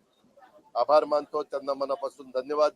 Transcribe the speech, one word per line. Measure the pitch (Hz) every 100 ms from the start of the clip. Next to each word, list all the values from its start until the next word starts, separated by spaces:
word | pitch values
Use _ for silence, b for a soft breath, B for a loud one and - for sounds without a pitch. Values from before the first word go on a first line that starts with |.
| _ _ _ _ - - _
आभार | 117 123 151
मानतो, | 147 147 147 151
त्यांना | 143 139 135
मनापासून | 139 135 135 135 - 131
धन्यवाद | 127 131 147 151